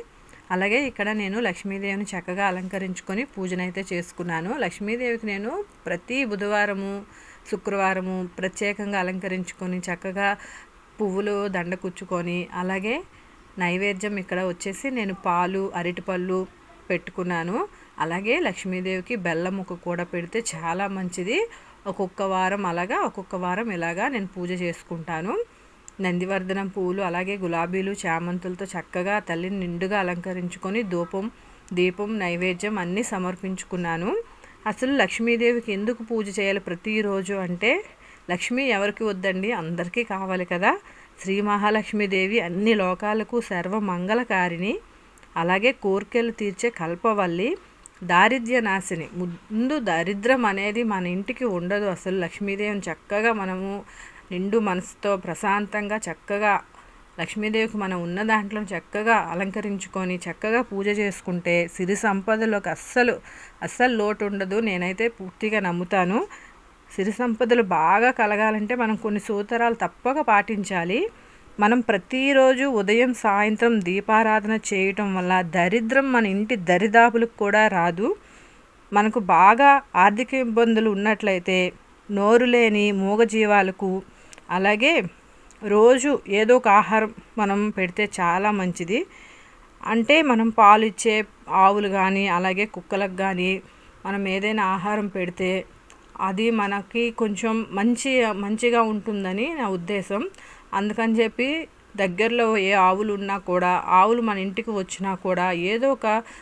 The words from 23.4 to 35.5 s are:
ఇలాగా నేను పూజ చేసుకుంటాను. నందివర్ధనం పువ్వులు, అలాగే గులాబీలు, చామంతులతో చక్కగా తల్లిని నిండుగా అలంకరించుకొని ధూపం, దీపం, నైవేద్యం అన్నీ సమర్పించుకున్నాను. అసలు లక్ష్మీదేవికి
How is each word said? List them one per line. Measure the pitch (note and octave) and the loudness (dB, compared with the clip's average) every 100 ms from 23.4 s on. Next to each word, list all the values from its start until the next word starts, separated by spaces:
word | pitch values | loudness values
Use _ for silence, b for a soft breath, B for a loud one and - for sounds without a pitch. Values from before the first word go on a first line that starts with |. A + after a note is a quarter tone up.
| F3+ F#3 A#3 | -4 -2 -4
ఇలాగా | F3+ E3 E3+ B3+ | -4 -4 -2 -4
నేను | B3 F#3+ | -4 -6
పూజ | F#3+ F3 F3+ | -8 -6 -4
చేసుకుంటాను. | F3 E3 - E3 D#3+ D#3+ F3+ F#4+ A#4+ B B B B - | -4 -6 -10 -10 -6 -6 -4 -4 -6 B B B B -4
నందివర్ధనం | F#3 F3 F#3 F#3+ F#3 F#3+ G3 | -2 -2 -2 -2 -2 -4 -4
పువ్వులు, | G3 F3+ F#3+ | -4 -2 -2
అలాగే | F#3 E3+ F#3 G3+ | -2 -4 -4 -4
గులాబీలు, | F3+ E3+ E3+ F#3+ F#3+ G3+ F3+ | -2 -2 -2 -2 -4 -4 -4
చామంతులతో | E3 F3 F3+ F#3 F3+ | -2 -2 -6 -6 -10
చక్కగా | G3 F3+ - F#3 F3+ G#3 | -10 -10 -8 -6 -2 -2
తల్లిని | G3+ E3+ F#3 G3+ | -4 -6 -4 -6
నిండుగా | F3 E3+ F#3 G#3 | -6 -4 -2 -2
అలంకరించుకొని | F3+ F3 F#3+ F3+ F3 - F#3+ G#3+ | -2 -4 -6 -6 -8 -8 -6 -4
ధూపం, | G#3 F3 E3+ G3 G#3+ - B B B | -4 -4 -4 -6 -8 -12 B B B
దీపం, | F3+ F3+ F3+ G#3 A3 | 0 0 0 -6 -4
నైవేద్యం | F3+ F3 F#3 F3+ G#3 G#3+ | -4 -2 -2 -2 -4 -4
అన్నీ | F3 F#3+ | -4 -4
సమర్పించుకున్నాను. | B3 G3 F3+ F3+ F#3+ F#3 - F3+ F3 E3 F#3 G4+ A#4 B B B G#3+ | -4 -4 -4 -6 -8 -8 -8 -6 -4 -4 -2 -4 -6 B B B -8
అసలు | - B3+ | -4 0
లక్ష్మీదేవికి | C#4 F#3+ - A3+ A#3 A#3 | 2 0 0 0 2 2